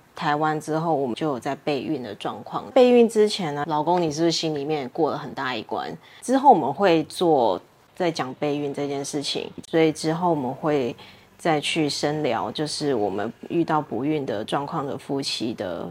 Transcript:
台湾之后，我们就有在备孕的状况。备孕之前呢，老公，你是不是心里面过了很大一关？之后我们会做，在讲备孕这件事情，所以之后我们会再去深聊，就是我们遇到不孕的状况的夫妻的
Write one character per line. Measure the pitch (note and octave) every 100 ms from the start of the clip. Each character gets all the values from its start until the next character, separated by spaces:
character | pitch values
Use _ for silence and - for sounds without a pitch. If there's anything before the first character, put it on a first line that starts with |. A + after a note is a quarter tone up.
| _
台 | - D#3+ D3
湾 | D#3 D3+
之 | D#3+ D#3
后， | E3+
我 | D3 C3+
们 | G#2+
就 | D#3
有 | B2+
在 | C#3+ C3+
备 | - C#3
孕 | - D#3
的 | A#2
状 | G2+ C#3 G#2
况。 | - D#3 G3+
备 | C4+ B3
孕 | A#3+ A3+
之 | G#3+ G#3
前 | G#3 E3
呢， | D3 D#3
老 | D3+
公， | D3+ F3+
你 | E3
是 | D3
不 |
是 | E3+
心 | D#3+ D#3+
里 | D3+
面 | C#3 D3+ B2+
过 | - D3
了 | C3+
很 | D3
大 | A#2 C3+ A#2
一 |
关？ | - G#2+ C2+ - - -
之 | - C4
后 | C#4
我 | G3
们 | -
会 | - G3 E3
做， | D3 - F3 D3 A2+ F2+ - _ _ -
在 | F3
讲 | D#3+ C3
备 | B2+ D3 D3
孕 | C#3+
这 | C#3 C#3+
件 | C#3
事 | C#3+ D3+
情， | C#3 - - - -
所 | E3
以 | D#3+
之 | D3+ D#3+
后 | E3 F3+
我 |
们 | D#3 B2
会 | C3+ D#3+ D3 A#2+ - - - _ -
再 | E3+ D3+
去 | - E3+ D3
深 | - D3 D3+
聊， | D3 A2+ F#2+
就 | A#2+ D3
是 | - D3
我 | B2 G#2
们 | G2 G#2+ - -
遇 | E3+
到 | D#3+ D#3+
不 | D3 A2
孕 | C#3 D#3
的 | B2+ G#2
状 | A2 D3
况 | C#3+ E3 C#3
的 | -
夫 | - C#3
妻 | C#3+ - A#2+
的 | A2 G2 F2 F2